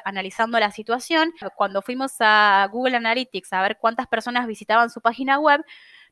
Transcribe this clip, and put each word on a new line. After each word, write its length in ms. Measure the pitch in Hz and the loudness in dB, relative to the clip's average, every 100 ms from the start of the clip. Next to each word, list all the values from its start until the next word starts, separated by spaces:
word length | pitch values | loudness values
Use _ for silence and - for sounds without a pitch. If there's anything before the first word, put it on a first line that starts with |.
analizando 540 | - 196 190 - 226 233 | -2 -8 -6 -4 -2 0
la 140 | 208 | 0
situación. 600 | 220 214 240 - 330 330 330 196 | -2 -6 -6 0 0 0 -4 -10
Cuando 260 | - 196 196 | -4 -2 -2
fuimos 340 | 220 247 269 - | -6 -6 -6 0
a 500 | 220 214 208 196 196 | 4 6 6 4 2
Google 240 | 226 254 240 | -2 -2 -2
Analytics 560 | 226 240 240 190 - | -2 -2 -4 -10 -6
a 100 | 190 | -2
ver 160 | 196 214 | -2 -2
cuántas 300 | 226 233 247 | -2 -2 -4
personas 400 | 226 240 247 240 | -4 -4 -4 -4
visitaban 420 | 208 - 226 233 | -6 0 2 2
su 100 | 233 | 0
página 380 | 226 233 269 277 | -2 0 0 2
web, 260 | 302 285 - - - _ _ | 4 2 0 -20 -20 _ _